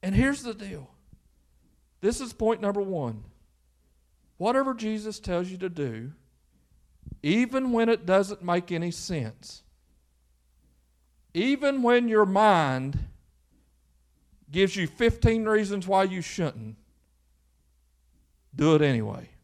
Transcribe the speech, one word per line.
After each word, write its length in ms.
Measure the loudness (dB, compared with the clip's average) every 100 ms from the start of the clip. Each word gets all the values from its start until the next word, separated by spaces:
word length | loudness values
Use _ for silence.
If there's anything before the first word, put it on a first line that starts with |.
And 100 | 0
here's 300 | 2 2 0
the 100 | -8
deal. 340 | -12 -12 -14 -18 _ _ -20 _ _ _ _ _ _ _ _
This 220 | -2 -2
is 100 | -8
point 300 | -2 -2 0
number 200 | -2 -2
one. 420 | -2 -4 -4 -8 -14 _ _ _ _ _ _ _ _ _ _ _
Whatever 380 | 0 0 0 -2
Jesus 440 | -4 -4 -6 -10
tells 300 | -4 -4 -4
you 80 | -6
to 120 | -8
do, 420 | -6 -6 -6 -12 -14 _ _ _ _ _ _ _ _ -18 -6
even 480 | 0 2 2 0 0
when 180 | 2 2
it 160 | 2 4
doesn't 380 | 2 2 -4
make 280 | -2 -2 -2
any 200 | -4 -4
sense, 720 | -6 -6 -6 -6 -10 -20 -20 _ _ _ _ _ _ _ _ _ _ _ _ _ _ _ _ _
even 480 | -2 0 0 0 0
when 260 | 4 4 4
your 200 | 4 4
mind 720 | 6 6 6 4 0 -4 -6 -8 -12 _ _ _ _ _ _ _ _ _ _ _ _ _
gives 240 | 0 0 2
you 100 | -4
fifteen 600 | 2 2 4 2 2 2
reasons 420 | 2 2 -4 0
why 160 | 2
you 180 | 2 -2
shouldn't, 540 | -8 -4 -4 -4 -14 -16 _ _ _ _ _ _ _ _ _ _ _ _ _ _ _ _ _ 0
do 200 | 4 6
it 80 |
anyway. 460 | 4 0 -2 -8 -14 -20